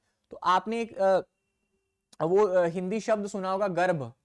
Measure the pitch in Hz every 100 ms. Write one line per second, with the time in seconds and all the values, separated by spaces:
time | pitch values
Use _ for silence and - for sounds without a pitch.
0 | _ _ _ - 175 185 202 226 226 -
1 | 190 185 - _ _ _ _ _ _ _
2 | _ - 160 190 208 180 170 180 185 220
3 | 233 220 202 202 185 190 202 170 180 170
4 | 117 -